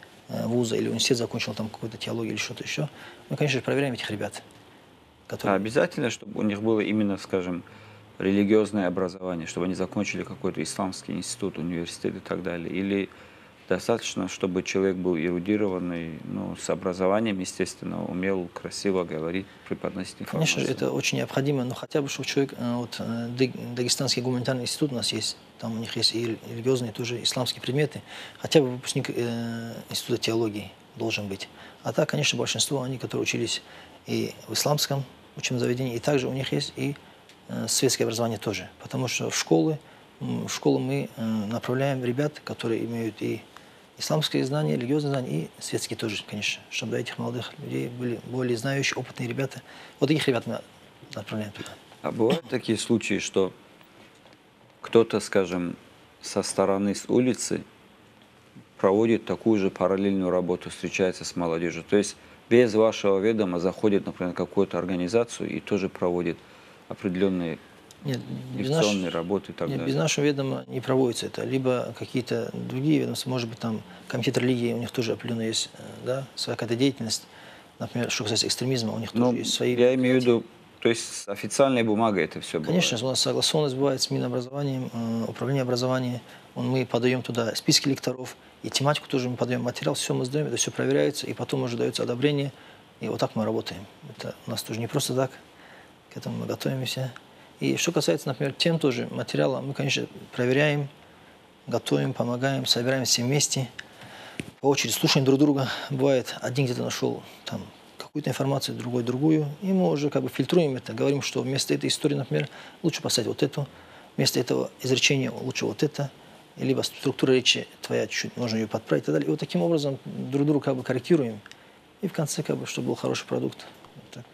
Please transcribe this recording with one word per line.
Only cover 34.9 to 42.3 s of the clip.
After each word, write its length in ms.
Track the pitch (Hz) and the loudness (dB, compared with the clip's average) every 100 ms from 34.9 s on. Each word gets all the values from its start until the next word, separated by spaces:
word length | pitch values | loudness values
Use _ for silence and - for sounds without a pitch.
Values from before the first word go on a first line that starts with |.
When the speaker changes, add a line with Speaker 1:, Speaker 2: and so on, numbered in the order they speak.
| 143 135 - - - | -2 -4 -12 -18 -8
Speaker 1:
учебном 220 | - 123 | -2 0
заведении, 360 | 123 123 131 117 | 0 0 -2 -2
и 40 | |
также 280 | 143 143 127 | 2 2 2
у 60 | |
них 180 | 131 131 | -4 -2
есть 180 | 147 - - | -2 -2 -4
и, 200 | 135 143 - - - - - | -4 -4 -12 -20 -20 -20 -10
э, 180 | 123 117 | -6 -2
светское 360 | - 131 - 117 | 2 2 2 0
образование 320 | 113 117 107 | 0 0 0
тоже, 320 | - 92 87 - | -2 -4 -6 -14
потому 240 | - 143 127 | -8 -4 -2
что 220 | - 123 | -2 -2
в 40 | - | -2
школы, 440 | - 165 160 151 - - - - | 4 4 4 0 -6 -20 -20 -10
м, 260 | 131 120 113 | -4 -4 -4
в 60 | |
школы 260 | - 147 135 | 0 2 2
мы, 300 | 131 139 139 - | 0 -2 -4 -4
э, 40 | 113 110 101 | -2 -2 -2
направляем 520 | 117 - 127 139 131 120 | -4 -2 0 0 0 -2
ребят, 360 | 123 147 | 0 -2